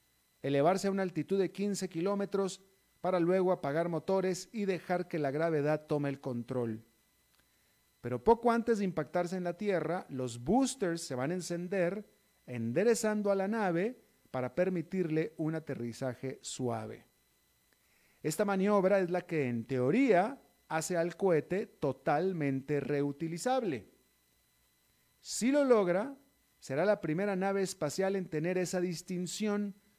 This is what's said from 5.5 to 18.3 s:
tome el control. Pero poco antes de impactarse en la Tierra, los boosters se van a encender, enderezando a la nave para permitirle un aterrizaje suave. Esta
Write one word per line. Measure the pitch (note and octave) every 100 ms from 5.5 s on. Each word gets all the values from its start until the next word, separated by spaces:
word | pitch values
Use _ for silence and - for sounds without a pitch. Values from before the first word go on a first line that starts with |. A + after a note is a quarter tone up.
| D#3 D3 D#3 -
tome | D3 C#3+
el | C#3
control. | C#3 A#2+ A#2 B2 A#2 A2 - _ _ _ _ _ _ _ _ _ _ _
Pero | A#2+ B2
poco | A3 A#3 A#3+
antes | A#3 A#3 G#3+
de |
impactarse | F#3+ E3 D3 F3+ F3 F#3
en |
la | F3 F3
Tierra, | G#3 F3 D3+ F3 -
los | C3 B2+ A#2
boosters | B2 A#3+ C4 - F3+ E3
se | -
van | B2+ C#3
a |
encender, | F3+ E3 E3+ F3 G3 F3 G#3 G3+ _ _ _ -
enderezando | B2 A2+ C#3 A3+ A3 G#3+ G#3+ G3+
a |
la | G3 G3
nave | A3+ G3 E3+ G#3+ B3+ _ _ _
para | B2+ B2
permitirle | - F#3 F3+ D#3 F#3 E3 D#3 E3 -
un | D#3
aterrizaje | D#3+ D#3 C3 A#2+ - C3 A#2 C3 -
suave. | - - B2 A2+ G#2+ A2 - _ _ _ _ _ _ _ _ _ _ _
Esta | D3+